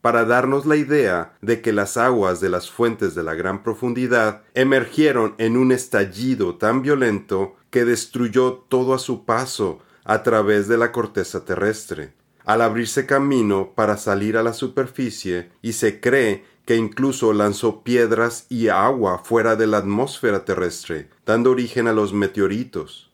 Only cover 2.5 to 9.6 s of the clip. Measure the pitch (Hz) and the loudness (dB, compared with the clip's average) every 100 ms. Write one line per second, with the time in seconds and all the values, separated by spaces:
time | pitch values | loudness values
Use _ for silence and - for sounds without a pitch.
2.5 | 90 - - 117 110 98 82 80 80 90 | -2 -6 -2 -2 0 -4 -4 -6 -4 -4
3.5 | 95 107 104 123 120 123 120 110 101 _ | -4 -6 -6 -4 -4 0 2 0 -2 _
4.5 | - 131 135 117 - 151 123 110 - 113 | 0 2 2 0 2 2 4 0 0 0
5.5 | 120 131 127 127 107 101 92 127 123 92 | 2 4 2 0 -2 -2 -2 -4 0 -2
6.5 | 87 107 127 135 143 123 101 - 95 95 | 0 0 0 0 0 0 -2 -4 -4 -4
7.5 | - _ 123 120 117 - 123 120 107 127 | -8 _ 0 2 0 -4 -4 0 2 0
8.5 | 127 _ 127 127 131 131 113 - 117 127 | -2 _ 0 2 -2 -2 -8 -2 -2 -2
9.5 | - | -4